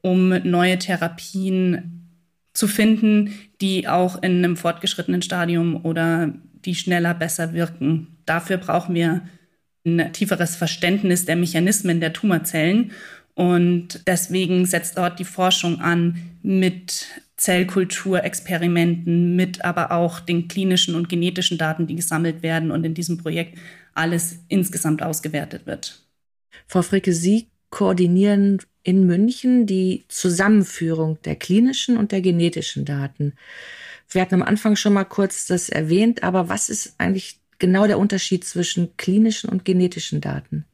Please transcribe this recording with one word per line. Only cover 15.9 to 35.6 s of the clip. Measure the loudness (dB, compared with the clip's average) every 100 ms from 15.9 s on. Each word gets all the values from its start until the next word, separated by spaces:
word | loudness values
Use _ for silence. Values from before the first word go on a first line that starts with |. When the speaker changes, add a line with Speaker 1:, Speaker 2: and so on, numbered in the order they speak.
| 2 2 0 -10 -10
Speaker 1:
mit | 0 2 2 0 -8 -10 -10 -16 _ -6
Zellkulturexperimenten, | 0 2 2 0 -2 -2 -2 0 -2 -6 -6 -2 0 2 2 0 0 2 2
mit | 2 0 -2
aber | -4 -4 -2
auch | 0 0 -2
den | -4 -2 -2
klinischen | -2 0 2 0
und | -2 -2
genetischen | 0 0 0 -2 -2
Daten, | -2 -2 -4
die | -4
gesammelt | -4 -2 -2 -2
werden | -2 -2 -2
und | -2
in | -2
diesem | -4 -4 -4
Projekt | -4 -4 -6 -10 -20 -20 _
alles | -4 0 0 -4 -8 -2
insgesamt | 0 0 -2 -2 -2
ausgewertet | -2 -4 -4 -6 -8 -12 -10
wird. | -10 -10 -16 _ _ _ _ _ -20 _
Speaker 2:
Frau | -2
Fricke, | 2 0 2
Sie | 0 2 2 0 _ _
koordinieren | -2 0 4 4 4 4 4 4 2 -4 _
in | 0 4 6
München | 4 2 2 2 2 4
die | 2 0 -2 _
Zusammenführung | -4 0 2 4 4 4 -2 -4 0 -2 -2
der | -6 -8
klinischen | 0 4 4 2 0 0
und | 0
der | 0
genetischen | 0 2 0 -2 -8 -6
Daten. | -6 -4 -6 -4 -6 -6 -18 -20 -20 -20 -20 -20 _
Wir | -2
hatten | 2
am | 2
Anfang | 2 2 2 2
schon | 4
mal | 2
kurz | 2 0 0 0 -2
das | -2